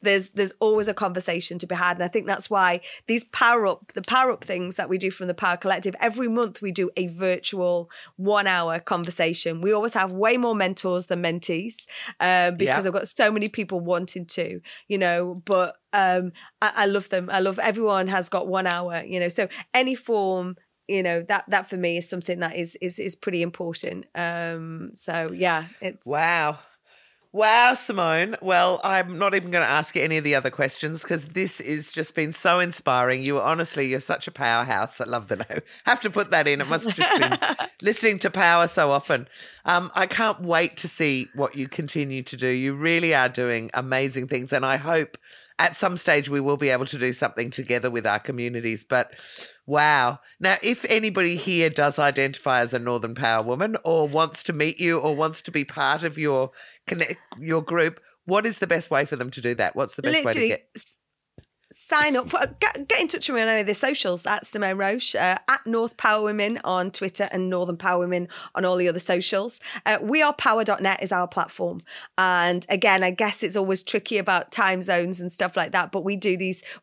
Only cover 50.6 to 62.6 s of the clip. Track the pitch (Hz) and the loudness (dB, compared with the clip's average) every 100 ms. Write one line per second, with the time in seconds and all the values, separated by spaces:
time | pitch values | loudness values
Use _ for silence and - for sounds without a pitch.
50.6 | 208 247 - 220 214 190 175 175 - 175 | 0 -2 2 2 2 0 0 0 0 2
51.6 | 160 160 143 139 143 135 135 139 139 127 | 2 2 2 4 2 2 0 -2 0 2
52.6 | 120 123 120 120 113 117 117 113 113 127 | 2 -2 -2 -2 -4 -2 2 2 0 -2
53.6 | 208 220 165 165 151 147 160 - - 156 | -2 -2 0 2 2 2 0 0 -4 -2
54.6 | 156 165 175 165 147 143 156 156 - 160 | -2 0 0 2 0 0 -2 -4 -6 -4
55.6 | 139 156 139 156 165 151 147 135 131 - | -4 -2 0 0 -2 -2 0 0 0 -6
56.6 | - - - 175 165 180 _ - 160 160 | -20 -18 -8 -4 -4 -4 _ -12 -2 -2
57.6 | 156 170 160 160 _ _ - 196 226 208 | 0 0 0 -2 _ _ -2 0 0 -2
58.6 | 180 170 - 143 147 135 127 135 120 120 | 0 0 2 0 0 -4 -6 -4 -2 0
59.6 | 95 - 135 - 277 311 269 - 226 214 | 0 0 -4 -4 -2 0 2 2 0 -2
60.6 | - - - - _ _ _ - _ _ | -6 -8 -8 -10 _ _ _ -20 _ _
61.6 | _ - - 302 302 254 254 349 269 - | _ -12 0 2 4 2 0 -2 -2 0